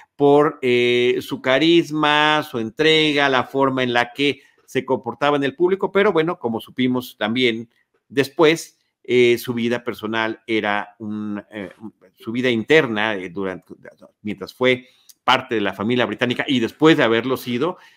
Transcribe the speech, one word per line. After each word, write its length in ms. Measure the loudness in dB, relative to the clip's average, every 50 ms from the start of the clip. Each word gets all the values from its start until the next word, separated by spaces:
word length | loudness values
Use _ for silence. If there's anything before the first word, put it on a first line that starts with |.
| -20 _ _
por, 460 | 2 4 6 6 6 4 2 0 -2
eh, 560 | -2 0 2 2 2 2 2 2 2 0 0 -2
su 220 | -4 -8 -10 -4
carisma, 1040 | 0 0 2 4 4 4 4 4 2 0 -2 -2 0 2 2 4 2 2 2 0 -2 -4
su 100 | -6 -8
entrega, 680 | -6 -6 -4 0 2 2 2 2 2 0 2 2 2 2
la 140 | 2 0 -2
forma 380 | -2 -2 0 0 0 0 -2
en 100 | -2 0
la 200 | 0 0 0 0
que 300 | -2 -2 -2 -2 -2 -4 _ _ _ _ _
se 200 | _ -6 -6 -4
comportaba 520 | -2 -4 -4 -4 -8 -6 -2 0 0 0
en 80 | 0 0
el 120 | -4 -2
público, 340 | -2 0 0 0 -2 -4 -2
pero 220 | 0 0 0 2
bueno, 260 | 2 0 -2 -2 -4 -6
como 220 | -6 -6 -6 -6
supimos 560 | -8 -10 -4 -2 -2 0 -2 -2 -6 -8 -8 -6
también 500 | -6 -4 0 0 0 0 0 -4 -8 -14 _ _ _ _ _ _ _ _
después, 680 | -2 -2 -2 -2 0 2 4 4 4 2 -4 -12 _ _ _ _ _ _ _
eh, 340 | 0 4 4 4 4 4 2
su 160 | -2 -6 -4
vida 300 | -4 -2 -2 -2 -4 -4
personal 580 | -8 -8 -8 -8 -4 -4 -2 -2 -4 -6 -8 _
era 480 | -4 -2 -2 0 0 -2 -2 -4 -8 -12 -14
un, 440 | -12 -10 -8 -8 -8 -8 -10 -10 -12 _
eh, 200 | -12 -12 -12 -12 -14 _ -20 -20 -20 _ _ _ _
su 160 | _ -12 -8
vida 180 | -4 -2 0 0
interna, 640 | 0 0 2 2 4 4 4 2 -2 -2 -2 -2 -4
eh, 160 | -6 -8 -10
durante, 420 | -8 -8 -6 -6 -8 -10 -14 -20 -20 -20 -20 -20 -20 _ -20 _ _ _
mientras 320 | -12 -12 -10 -10 -12 -14
fue 360 | -6 0 0 2 2 0 -4 _ _ _ _ -20 _ _ _
parte 300 | 0 0 0 0 -2 -4
de 60 | -2
la 100 | -2 -2
familia 320 | -4 -4 -2 -2 0 0 0
británica 400 | 0 -2 -2 -2 -2 -2 -4 -4
y 140 | -2 -2 0
después 360 | -2 -2 0 2 4 4 4 4
de 60 | 4
haberlo 320 | 2 2 0 0 -2 -4 -4
sido, 400 | -4 -6 -4 -4 -4 -4 -6 -8 -16 -20 _